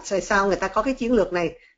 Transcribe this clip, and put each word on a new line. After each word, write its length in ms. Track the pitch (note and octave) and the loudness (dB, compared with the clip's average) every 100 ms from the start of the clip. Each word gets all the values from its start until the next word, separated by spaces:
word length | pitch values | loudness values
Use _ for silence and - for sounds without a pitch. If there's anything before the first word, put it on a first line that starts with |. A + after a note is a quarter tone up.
| - | -4
tại 120 | F#3+ | -4
sao 260 | - G3+ G3 | 0 2 2
người 80 | F3 | 0
ta 120 | F#3+ | 0
có 160 | G#3+ | 0
cái 100 | C4+ | -2
chiến 200 | C4 A#3+ | -2 2
lược 200 | A#3+ F3 | 2 2
này 260 | F3 E3 - _ | 0 -2 -6 _